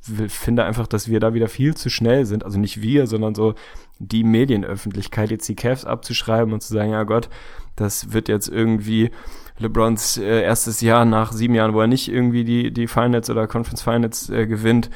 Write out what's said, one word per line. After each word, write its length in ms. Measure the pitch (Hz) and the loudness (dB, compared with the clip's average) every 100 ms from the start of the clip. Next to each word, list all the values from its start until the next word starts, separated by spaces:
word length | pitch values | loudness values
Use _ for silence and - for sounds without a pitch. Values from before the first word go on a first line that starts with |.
| - | -12
will, 220 | 107 107 | -6 -6
finde 340 | - 123 120 | -4 0 2
einfach, 240 | 98 117 110 | 2 -2 -2
dass 220 | 107 110 | -4 0
wir 100 | 113 | 0
da 140 | 113 | 2
wieder 160 | 117 113 | 2 0
viel 260 | - 135 160 | 2 0 0
zu 140 | 127 | -4
schnell 360 | - 113 131 120 | 0 2 4 2
sind. 200 | 107 101 | -2 -2
Also 120 | 98 | -2
nicht 240 | 101 104 | -2 -2
wir, 260 | 110 143 127 | 2 2 2
sondern 280 | 110 110 104 | 0 -2 2
so 180 | 110 107 - - - - | 0 0 -10 -18 -20 -18
die 240 | 98 110 | -4 2
Medienöffentlichkeit, 1080 | 113 113 135 110 98 98 - 98 95 - 110 | 4 4 4 2 -2 -8 -8 -8 -6 -4 -2
jetzt 180 | 110 - | -2 -6
die 60 | 104 | -4
Cavs 280 | 117 131 | -2 -2
abzuschreiben 680 | - 117 - 120 - 113 117 | -4 -6 -4 -6 0 0 2
und 80 | 107 | -2
zu 120 | - | -4
sagen, 180 | 110 107 | -2 0
ja 120 | 107 | -2
Gott, 260 | 107 110 117 - - - - - | 0 0 -2 -12 -16 -14 -14 -4
das 380 | 104 - 104 | -4 -4 -2
wird 160 | 110 110 | -2 0
jetzt 180 | 104 - | -2 -2
irgendwie 640 | 107 113 110 107 110 117 - - - - - | 0 0 0 0 0 0 -2 -12 -14 -16 -8
LeBrons, 580 | 110 110 113 113 - - | -2 2 2 2 -2 -4
äh, 240 | 101 113 | 0 2
erstes 380 | 92 113 - 104 | 2 0 0 0
Jahr 240 | 117 117 | 4 6
nach 300 | 117 110 110 | 6 4 0
sieben 200 | 113 120 | -2 2
Jahren, 200 | 117 110 | 4 4
wo 80 | 110 | 4
er 60 | 113 | 4
nicht 220 | 127 - | 2 0
irgendwie 360 | 120 123 120 117 | 0 2 2 2
die, 260 | 120 120 | 0 0
die 160 | 117 117 | -2 -2
Finals 420 | - 120 120 113 | 2 2 2 0
oder 160 | 113 110 | -2 -2
Conference 340 | 117 117 120 | -2 -4 -4
Finals, 480 | - 117 117 - - | -2 0 0 -4 -6
äh, 180 | 107 110 | -2 0
gewinnt. 420 | 110 110 117 113 | 0 4 2 2